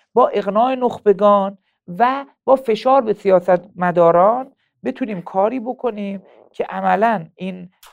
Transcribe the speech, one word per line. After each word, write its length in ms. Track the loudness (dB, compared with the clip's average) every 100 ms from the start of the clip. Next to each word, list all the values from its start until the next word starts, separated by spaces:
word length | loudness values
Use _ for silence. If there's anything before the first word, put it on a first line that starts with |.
| _
با 140 | 0 2
اقناع 480 | 0 -2 0 0 0
نخبگان 840 | -4 -2 0 2 4 4 0 -8 _ _ -12
و 380 | -2 -2 -2 -8 _ 0
با 100 | 0
فشار 460 | 0 -2 2 2
به 120 | 2
سیاستمداران 1400 | -2 2 2 2 0 -2 -6 -2 2 4 6 4 2 -6 _ _ _
بتونیم 380 | -10 -8 -8 -8
کاری 380 | -6 -2 -2 -2
بکنیم 600 | -8 -8 -8 -8 -8 -10 -14 _ _
که 120 | -10
عملاً 640 | -8 -4 -2 0 0 -2 -6 -12
این 340 | -12 -12 -16 _ -14